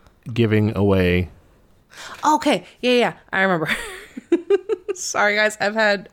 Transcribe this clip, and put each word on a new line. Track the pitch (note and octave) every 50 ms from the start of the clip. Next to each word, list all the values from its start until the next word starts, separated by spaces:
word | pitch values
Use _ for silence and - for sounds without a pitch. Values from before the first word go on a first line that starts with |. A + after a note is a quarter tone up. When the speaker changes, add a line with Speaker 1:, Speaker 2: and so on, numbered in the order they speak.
| _ - _ _ _ C3 A#2
Speaker 1:
giving | A2+ A#2 A2 G#2+ G#2+ G#2+ G#2 -
away. | - G2+ G2+ G2 F#2+ F2+ F2+ F2 F2+ F2 E2 - - _ _ _ _ _ _ _ _ _ _ - - - - - - -
Speaker 2:
Okay, | C#4+ D#4 D4+ - C#4+ C4+ F3+ - - - _
yeah, | - B3 B3
yeah, | B3 A#3 F3+ D#3+ - - - -
I | F#3+ F#3+
remember. | F#3+ F#3 E3 D#3 - - - - G#4+ F#4+ F#4 - - - - - _ -
<laughs> | F4 - - G4+ G4 G4 - A4 - - - F#4+
Sorry, | F#4+ - - - - G3+ G#3 G#3
guys, | G#3+ G#3+ G#3+ G#3+ -
I've | - G3+ G#3+
had | A3 A3 G#3+ G3+ G3+ G#3+ -